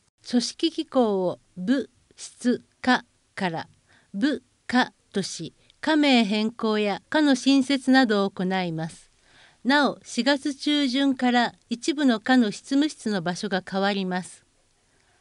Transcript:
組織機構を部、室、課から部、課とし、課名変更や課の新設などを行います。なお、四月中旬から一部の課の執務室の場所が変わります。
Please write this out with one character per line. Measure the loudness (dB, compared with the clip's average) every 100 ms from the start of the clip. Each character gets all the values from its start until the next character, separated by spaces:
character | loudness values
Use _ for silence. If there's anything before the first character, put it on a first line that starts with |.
| _ _ -4
組 | -2
織 | -2 -2 -4
機 | -4 -4
構 | 0 2 0 -2
を | -4 _ -8
部、 | -2 -2 -4 _ _ -20
室、 | -20 -6 -2 -2 _ _
課 | 0 0 -2 _ _ -6
か | -6
ら | -6 -10 _ _ _ _
部、 | -2 -2 -2 -8 _ -2
課 | 0 0 _ _
と | -6
し、 | -6 -8 -14 -16 _ _
課 | 0 2
名 | 4 4
変 | 4 0 -2
更 | -2 -2 0
や | -2 -4 -2
課 | 0
の | 2 2
新 | 4 2
設 | 2 -2 2
な | 4 4
ど | 2 0
を |
行 | -2
い | -4 -2 -4
ま | -6 -8
す。 | -12 _ _ _ _ _ _
な | 0 2 2
お、 | -2
四 | -8 -4
月 | 0 0 -2 -4
中 | -2 0 0
旬 | 0 0 0
か | 2
ら | 2 0 -4 -10
一 | -8 -4
部 | 0 2
の | 2
課 | 2 2
の | 2
執 | -2
務 | -4 0 0
室 | -4 -6
の | -4
場 | -4 -4
所 | -4
が | -4 -4
変 | -2
わ | -2
り | -2 -4
ま | -6
す。 | -8 -18 _ _ _ _ _ _ _ _